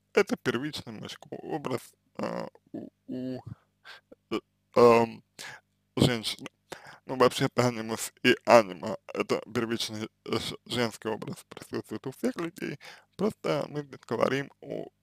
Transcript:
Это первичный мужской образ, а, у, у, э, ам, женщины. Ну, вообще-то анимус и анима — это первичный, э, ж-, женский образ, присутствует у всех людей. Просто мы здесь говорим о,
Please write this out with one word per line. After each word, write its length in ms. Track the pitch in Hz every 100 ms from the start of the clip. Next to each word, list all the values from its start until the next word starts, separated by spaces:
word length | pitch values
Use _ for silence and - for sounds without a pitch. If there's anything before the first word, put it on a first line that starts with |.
| _
Это 220 | 202 202 240
первичный 560 | 131 120 147 - -
мужской 440 | 104 180 - - -
образ, 420 | - 156 135 - - _ _ -
а, 300 | 113 58 - - _
у, 180 | - - - -
у, 340 | 127 127 127 - - _ _ - - _ - _
э, 80 | 110 - _ _ -
ам, 480 | 120 117 113 110 - - - - _ _ _ -
женщины. 540 | 127 117 104 - 135 - _ - - - -
Ну, 120 | 131
вообще-то 500 | 123 - 135 - 123
анимус 460 | 113 110 110 - -
и 120 | 127 - -
анима — 520 | 117 98 90 107 - -
это 280 | - 104 104 -
первичный, 560 | 113 113 117 - 107 110 _ -
э, 140 | 113
ж-, 160 | - - -
женский 440 | 117 113 - 110
образ, 260 | 107 - - -
присутствует 580 | - - 135 - 110 135
у 40 |
всех 240 | - 240 -
людей. 420 | 170 - - 147 - - _ -
Просто 480 | 208 - - 151 -
мы 120 | 147
здесь 160 | 143 120 -
говорим 440 | 113 - 135 139 -
о, 260 | - 107 - -